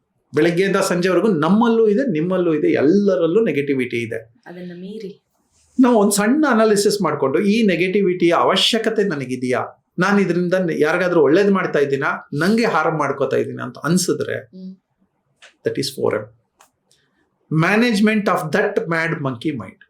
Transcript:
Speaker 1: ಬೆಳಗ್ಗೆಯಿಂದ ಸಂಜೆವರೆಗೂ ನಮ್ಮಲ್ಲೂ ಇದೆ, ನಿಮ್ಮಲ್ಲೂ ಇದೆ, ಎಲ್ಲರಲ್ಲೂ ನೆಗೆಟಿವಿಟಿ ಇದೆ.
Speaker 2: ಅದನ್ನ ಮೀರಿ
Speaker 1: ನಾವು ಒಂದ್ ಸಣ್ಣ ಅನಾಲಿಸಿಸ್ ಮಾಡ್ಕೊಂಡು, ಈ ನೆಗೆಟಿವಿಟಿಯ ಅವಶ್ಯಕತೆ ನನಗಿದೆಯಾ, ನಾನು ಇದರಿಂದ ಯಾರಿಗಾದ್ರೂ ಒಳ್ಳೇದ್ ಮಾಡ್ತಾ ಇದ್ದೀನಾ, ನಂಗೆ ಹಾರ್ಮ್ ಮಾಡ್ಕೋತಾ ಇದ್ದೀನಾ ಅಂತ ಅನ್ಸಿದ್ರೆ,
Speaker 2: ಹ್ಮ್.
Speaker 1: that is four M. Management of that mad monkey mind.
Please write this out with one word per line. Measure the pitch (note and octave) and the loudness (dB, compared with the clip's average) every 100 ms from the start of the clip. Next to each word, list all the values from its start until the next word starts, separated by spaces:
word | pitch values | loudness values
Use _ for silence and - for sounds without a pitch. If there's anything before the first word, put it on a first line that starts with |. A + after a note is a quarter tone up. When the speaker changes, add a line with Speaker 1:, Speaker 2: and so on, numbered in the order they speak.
| _ _ _ | _ _ _
Speaker 1:
ಬೆಳಗ್ಗೆಯಿಂದ | C#3 E3 E3+ G3 F#3+ | 0 2 2 0 0
ಸಂಜೆವರೆಗೂ | F#3+ F3 F#3 F3 A3 | 0 0 0 2 2
ನಮ್ಮಲ್ಲೂ | E3 D#3 G#3+ A#3 A3+ A3 | 0 2 2 2 4 2
ಇದೆ, | G3+ C#4 | 2 0
ನಿಮ್ಮಲ್ಲೂ | D3+ F3 F#3 E3+ | -2 -2 0 0
ಇದೆ, | D3+ E3+ | 0 0
ಎಲ್ಲರಲ್ಲೂ | B2+ C3+ G3+ G3+ - E3 G3+ | 2 2 4 2 0 2 2
ನೆಗೆಟಿವಿಟಿ | A3+ C#3 C#3+ C3+ B2 A#2 | 0 0 -2 -2 -4 -6
ಇದೆ. | A2+ A2 - _ - | -6 -8 -12 _ -20
Speaker 2:
ಅದನ್ನ | F3+ F3+ | -18 -16
ಮೀರಿ | F3 F#3+ A3 G3 - _ _ _ _ _ - | -16 -16 -14 -16 -18 _ _ _ _ _ 2
Speaker 1:
ನಾವು | B3 A#3 | 4 4
ಒಂದ್ | G3+ | 4
ಸಣ್ಣ | G3+ G#3+ D4+ D4 | 2 2 2 2
ಅನಾಲಿಸಿಸ್ | A3 A3 G3+ G#3 - | 2 2 4 2 0
ಮಾಡ್ಕೊಂಡು, | E3 C#3+ C3+ D3+ | -2 -2 -2 0
ಈ | G3+ A3+ G#3 | 2 2 2
ನೆಗೆಟಿವಿಟಿಯ | E3 F#3 G3+ F3+ F3+ E3+ D3+ | 2 0 0 0 2 2 4
ಅವಶ್ಯಕತೆ | B2+ F#3 - A3 A3 G#3+ | 2 2 0 0 -2 -2
ನನಗಿದೆಯಾ, | G3 D3 B2 B2+ B2+ A#2 - - _ - | -2 -4 -6 -6 -2 -2 -4 -12 _ -4
ನಾನು | F#3+ G3+ | 0 2
ಇದರಿಂದ | F3 E3+ F3+ F#3 F3 D3+ | 2 0 0 0 0 0
ಯಾರಿಗಾದ್ರೂ | D3+ F3+ F3+ E3+ | 0 0 0 2
ಒಳ್ಳೇದ್ | C#3 F3 G3+ | 4 4 4
ಮಾಡ್ತಾ | F#3+ D#3+ D3+ | 2 0 0
ಇದ್ದೀನಾ, | C3+ C3+ D#3+ F3+ - | 0 0 -4 -6 -8
ನಂಗೆ | C#3+ F3 A3+ G#3+ | -2 0 2 2
ಹಾರ್ಮ್ | D#3+ D#3+ D#3 | 0 0 -2
ಮಾಡ್ಕೋತಾ | C#3 C3+ C3+ B2 | -2 -2 -2 -2
ಇದ್ದೀನಾ | A#2 B2+ | -4 -8
ಅಂತ | B2 - | -12 -8
ಅನ್ಸಿದ್ರೆ, | C#3+ F3+ - - - A#2 | -2 0 0 -4 -6 -8
Speaker 2:
ಹ್ಮ್. | - F#3 F#3 F#3+ _ _ _ _ _ _ - _ | -12 -18 -18 -18 _ _ _ _ _ _ -20 _
Speaker 1:
that | - C#3 | -6 -6
is | - - | -8 -4
four | B2 G#2+ | -4 -4
M. | G#2+ _ _ _ _ _ _ _ _ _ _ _ _ D#3 | -8 _ _ _ _ _ _ _ _ _ _ _ _ 0
Management | F3 G#3+ A#3+ G3+ G#3+ A3 | 2 2 2 2 2 2
of | G3 F3 D3+ | 0 -2 -2
that | F#3+ A3 - | -2 -2 -4
mad | D3+ E3 E3 | -6 -4 -4
monkey | C#3+ C3+ A#2 D#3 | -4 -6 -6 -6
mind. | C3 F#2+ - | -8 -12 -18